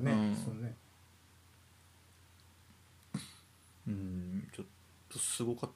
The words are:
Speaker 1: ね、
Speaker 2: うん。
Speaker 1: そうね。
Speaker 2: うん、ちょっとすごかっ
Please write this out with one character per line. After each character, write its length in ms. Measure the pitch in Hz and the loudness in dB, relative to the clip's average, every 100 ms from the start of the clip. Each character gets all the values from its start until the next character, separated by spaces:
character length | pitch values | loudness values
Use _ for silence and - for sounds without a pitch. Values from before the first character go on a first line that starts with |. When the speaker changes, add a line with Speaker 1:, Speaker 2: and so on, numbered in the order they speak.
Speaker 1:
ね、 100 | 123 | 4
Speaker 2:
う 40 | |
ん。 200 | 107 107 | 6 6
Speaker 1:
そ 160 | 101 - | 4 -2
う 40 | 110 | -4
ね。 120 | 117 120 - - - - - - - - - - - - - - - - - - - - - - - - - - - - - - - | -6 -6 -16 -20 -20 -20 -20 -20 -20 -20 -20 -20 -20 -20 -20 -20 -20 -20 -20 -20 -20 -20 -20 -20 -12 -12 -10 -18 -20 -20 -20 -10 -4
Speaker 2:
う 40 | |
ん、 580 | 98 95 92 90 95 - - | -2 -2 -2 -2 -4 -4 -8
ち 40 | |
ょ 20 | |
っ 40 | - - - - - | -12 -14 -20 -20 -10
と 80 | - | -4
す 260 | - - | -2 2
ご 100 | 117 | 0
か 120 | 120 | 0
っ 40 | - | -4